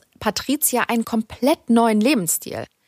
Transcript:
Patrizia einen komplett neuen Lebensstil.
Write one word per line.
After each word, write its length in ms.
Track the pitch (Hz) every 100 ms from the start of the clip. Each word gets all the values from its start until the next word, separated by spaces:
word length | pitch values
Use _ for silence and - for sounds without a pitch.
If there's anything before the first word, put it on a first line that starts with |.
| - _
Patrizia 640 | 220 202 - 294 - 240 -
einen 160 | 233 220
komplett 680 | 226 220 - 254 330 -
neuen 280 | 233 233 214
Lebensstil. 640 | 226 285 165 - - - - _